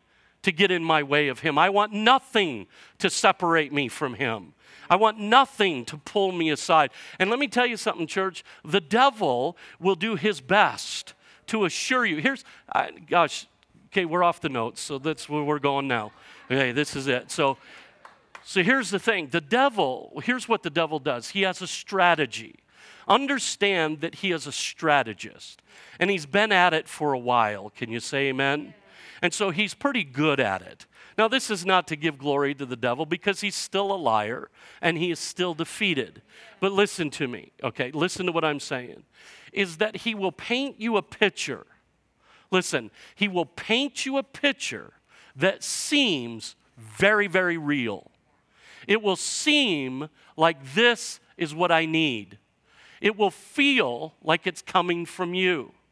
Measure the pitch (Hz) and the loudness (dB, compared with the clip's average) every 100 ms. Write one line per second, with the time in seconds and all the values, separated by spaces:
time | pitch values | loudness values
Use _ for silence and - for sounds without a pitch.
0 | _ _ _ _ 196 160 196 180 165 156 | _ _ _ _ -2 2 2 2 2 2
1 | 139 147 143 120 156 143 180 202 208 208 | 2 2 0 -2 0 4 4 4 0 2
2 | 220 262 - 226 175 117 90 - - - | 4 4 4 0 0 -2 -12 -20 -20 -4
3 | 185 - 196 - 175 165 143 143 127 - | -4 2 2 4 2 2 2 -2 -2 -4
4 | 139 110 131 110 87 _ _ - - 180 | -6 -4 -4 -4 -10 _ _ -10 2 4
5 | 220 220 208 247 262 - 196 139 117 151 | 4 0 4 4 4 2 0 0 -6 -12
6 | - 208 196 180 160 143 - 160 139 - | -4 0 0 0 -2 -2 4 4 4 -2
7 | - - 190 247 277 240 247 226 214 - | -14 -2 0 0 0 0 0 0 -4 -4
8 | 156 196 190 165 - - 151 196 147 220 | -4 -2 -4 -6 -20 -18 -2 0 4 6
9 | 269 220 165 123 147 - - - 180 185 | 4 4 -2 0 -2 -6 -20 -2 0 2
10 | 214 190 202 156 127 202 165 - - - | 0 0 0 -2 2 4 4 2 -8 -10
11 | - - _ - - 220 180 - - 262 | -12 -20 _ -20 -4 0 0 0 0 2
12 | 220 156 254 269 - - - - - - | 2 0 0 -2 -10 -20 -2 -2 -2 -6
13 | 160 170 151 - - _ _ _ _ 196 | 0 2 2 0 -12 _ _ _ _ -2
14 | 170 175 170 - 156 127 113 - - 139 | 0 2 2 2 -4 -2 -4 -6 -10 -6
15 | 151 156 - 151 147 147 143 139 139 117 | -4 -6 -4 -4 -2 0 0 0 0 -2
16 | 107 - - - - 131 127 120 147 147 | -2 -12 -20 -18 -2 0 2 0 -2 -4
17 | 135 123 - - 139 131 - - - _ | -2 -2 -2 0 0 0 -10 -20 -20 _
18 | - _ _ - - 196 175 269 185 190 | -20 _ _ -20 -4 2 4 2 0 -2
19 | - 202 143 165 139 240 277 220 139 127 | 0 0 0 -4 0 2 2 2 -2 -2
20 | - 147 - 254 - 220 170 147 160 151 | -10 -8 -4 -4 0 -2 0 -2 -2 -2
21 | 139 120 - 196 190 180 185 - - 196 | -4 -6 -6 -2 -2 -2 -8 -10 -6 4
22 | 175 160 131 107 110 - _ _ - - | 4 4 0 -4 -14 -20 _ _ -20 -10
23 | - 214 277 269 - - 202 185 156 151 | 2 2 4 -2 -2 0 0 2 0 -2
24 | 165 - 196 165 139 - - - 160 143 | -8 -4 -4 -2 -4 -6 -8 -2 2 4
25 | 113 104 110 - - - _ - - - | 2 -6 -14 -16 -20 -20 _ -20 -16 -2
26 | 185 190 143 196 214 190 180 160 - - | 0 0 0 0 4 4 4 2 -4 -4
27 | 151 131 120 123 107 104 104 - 117 117 | -2 -2 2 2 2 -2 -10 -10 -8 -6
28 | - 139 139 131 139 147 98 - _ - | -4 -2 -2 0 0 0 -4 -18 _ -20
29 | - - 175 - 196 160 208 - 277 247 | -20 -4 -4 -2 -2 -2 -4 -2 -4 -2
30 | 147 123 156 135 110 95 87 - - _ | -4 0 0 2 0 -2 -8 -20 -20 _
31 | - - 220 254 - 196 180 185 170 156 | -10 0 2 2 -2 -4 2 2 2 -4
32 | 156 139 143 139 139 139 131 123 123 127 | -4 -4 -2 0 0 -4 -8 -4 -2 -2
33 | 151 175 202 190 202 - - 196 196 196 | -4 -2 -2 -2 -4 -6 -4 -2 -2 0
34 | 131 110 107 123 - _ - - 165 165 | 2 2 0 -6 -12 _ -20 -4 -2 0
35 | 175 160 - - 180 156 160 - 202 143 | -2 -2 -6 -4 -4 -4 -6 -2 -2 -2
36 | 107 - _ - - - 196 196 202 - | -4 -10 _ -20 -20 -2 0 2 2 0
37 | 151 - 135 113 - - 127 - 127 151 | -6 -4 -6 -6 -14 -8 -8 -4 -6 -2
38 | 180 - 180 165 160 143 - 131 123 - | -2 -2 -2 0 -2 -2 -6 -8 -8 -18
39 | _ _ - - - - 190 160 214 214 | _ _ -20 -20 -10 -4 -4 -2 -4 -2
40 | 233 214 190 - - 247 277 - 233 214 | -6 -4 -4 -4 -4 -2 -2 -4 -2 -2
41 | - - 202 - - 104 - _ _ _ | -2 0 0 0 -8 -8 -14 _ _ _
42 | _ _ _ _ - 185 - 147 110 - | _ _ _ _ -2 0 2 -4 -4 -18
43 | - - 202 180 156 - - 233 285 - | -16 -4 -2 0 -4 -6 -2 0 0 -4
44 | 269 277 - - 285 - - 107 - _ | -4 -4 -4 -2 -2 -2 -6 -10 -14 _
45 | _ _ - 131 180 202 - - - 294 | _ _ -16 0 0 0 -6 -6 0 2
46 | 254 147 117 113 - - _ - 110 107 | 2 0 -4 -10 -14 -20 _ -20 -14 2
47 | 196 214 202 185 180 165 147 147 113 98 | 4 4 2 2 2 -2 -2 -2 -2 -4
48 | - _ _ _ _ _ - - - 220 | -12 _ _ _ _ _ -20 -12 0 2
49 | 208 180 - - 302 294 254 151 131 131 | 2 -2 -4 -2 2 2 2 0 -2 -6
50 | 151 _ _ - 165 151 135 151 240 233 | -10 _ _ 0 2 0 -4 4 4 4
51 | - - _ - 160 156 180 165 160 160 | -6 -14 _ -8 -8 -2 2 2 2 0
52 | 156 113 95 98 _ _ _ _ - - | 0 -2 -8 -20 _ _ _ _ -20 -2
53 | 208 208 202 - - - 285 262 139 120 | -2 2 -2 -2 -10 0 2 2 0 -4
54 | 156 _ 156 143 185 156 - 190 175 170 | -10 _ -2 0 0 -8 -2 0 2 -2
55 | 165 - 175 180 185 165 117 _ _ | -4 -6 -4 0 0 0 -4 _ _